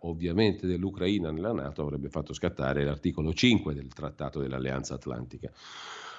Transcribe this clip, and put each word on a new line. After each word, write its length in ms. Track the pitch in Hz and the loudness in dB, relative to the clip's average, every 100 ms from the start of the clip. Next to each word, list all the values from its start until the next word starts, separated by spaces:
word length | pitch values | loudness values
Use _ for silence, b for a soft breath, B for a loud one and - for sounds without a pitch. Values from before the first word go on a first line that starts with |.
ovviamente 640 | 85 82 87 87 110 92 90 | -6 -2 0 6 6 4 0
dell'Ucraina 640 | 87 95 98 92 104 80 | 0 0 0 2 2 0
nella 220 | 80 101 | -2 0
nato 300 | 110 69 - | -2 -2 -2
avrebbe 260 | 73 71 69 | -2 -2 -4
fatto 240 | 78 73 | -4 -4
scattare 520 | - 87 - 65 69 | -2 -2 0 2 2
l'articolo 500 | 71 71 90 85 78 | 2 2 0 0 0
cinque 400 | 80 127 104 - | 6 6 6 4
del 180 | 71 67 | -4 -8
Trattato 480 | - 73 - 69 73 | -8 -8 -6 -6 -2
dell'Alleanza 540 | 67 65 65 65 65 | -2 -2 -2 -2 -4
Atlantica. 580 | 67 - 62 60 64 - B B B B B B | -6 -6 -6 -8 -10 -12 B B B B B B